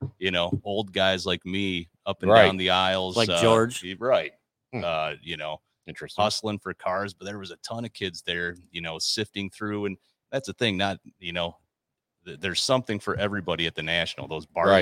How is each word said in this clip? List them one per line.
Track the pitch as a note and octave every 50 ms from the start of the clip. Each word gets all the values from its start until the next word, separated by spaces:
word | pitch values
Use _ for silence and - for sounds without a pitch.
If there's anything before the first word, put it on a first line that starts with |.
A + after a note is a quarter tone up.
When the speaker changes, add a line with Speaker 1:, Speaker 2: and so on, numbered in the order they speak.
| - C#3 - _
Speaker 1:
you | F#2 F#2+
know, | F2+ F2+ F2 F2+ F#2 F#2+ -
old | G#2 G2+ G#2 G#2+ G2 F2+
guys | G2 F#2+ F#2+ F#2+ F#2 F2 F#2+
like | F2+ F2 -
me | F2+ F#2 G2 G2+ F#2+ F#2 F2 F2 - _ _ _ G2
up | G2 - -
and | F#2+
Speaker 2:
Right. | G#2+ A2+ G#2
Speaker 1:
down | F#2+ F#2+ F#2
the | F#2 F#2
aisles, | F2+ F#2 F#2 F#2 F#2 F#2+ F#2 F#2 F#2
Speaker 3:
Like | A2+ A#2 G#2
Speaker 1:
uh, | F2 E2+
Speaker 3:
George. | E2+ A2+ A2+ A2+ A2+ A#2+ B2 - -
Speaker 1:
y-, | F2+ F#2+ F2
right. | A2 B2+ C3 F2+ D#2 D2+ - _ _ _ _ _ _ _ -
Speaker 2:
Hmm. | A#2+ F2+
Speaker 1:
Uh, | F2 E2 D#2 D#2 D#2 D2+ -
you | - E2 E2 D2+
know, | D2+ D#2 D2+ D2+ - _ _ _ _
Speaker 2:
Interesting. | F2 D2+ - D#2 D2 - - G#2
Speaker 1:
hustling | G#2+ G#2 - - A2 G#2 G2
for | - F#2+ F2+
cars, | - - G2 F#2 F#2+ G2+ G2+ F#2
but | - F#2
there | G2 G#2 G#2
was | F#2+ F#2
a | F2 -
ton | - - A#2 A#2 A#2+
of | A2 -
kids | - G#2 F#2+ E2+ E2+ -
there, | - F2 F2 F2 F2 F2 F2 F2 _
you | _ E2+
know, | E2+ E2 D#2+ D#2+
sifting | - - - - G#2+ - _ G2+ G2 F#2
through. | - - G#2+ G#2 G#2 G#2 G2+
And | G2+ F#2+ - _ _ _ _ _ _
that's | - C#3 C3+ -
the | F#2
thing, | - B2 A2+ G2
not, | F2+ G2 G2 E2 - - _ _ _
you | F#2 F2 E2+
know, | F2 E2+ E2+ E2+ _ _ _ _ _ _ _ _ _ _ _ _ _ _
th-, | F2 E2 D2
there's | D2+ F#2+ F2 - -
something | - C3 B2+ A#2+ - A2 G2+
for | - - F#2
everybody | - G2+ G#2 G2+ G#2 F2 F2 E2+ D#2 E2+ E2
at | -
the | - E2
National. | D#2 E2 E2+ E2 - - - C2+ C#2+
Those | D#2+ D#2 D#2 -
bargain | _ - E2 F2+ G2 F#2+